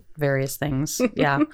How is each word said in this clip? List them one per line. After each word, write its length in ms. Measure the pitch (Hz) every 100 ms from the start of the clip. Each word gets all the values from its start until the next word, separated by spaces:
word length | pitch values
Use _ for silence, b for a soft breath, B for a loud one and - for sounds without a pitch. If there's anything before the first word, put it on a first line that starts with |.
| - -
various 400 | 143 135 135 -
things. 440 | 147 131 151 - 247 -
Yeah. 240 | 151 139 302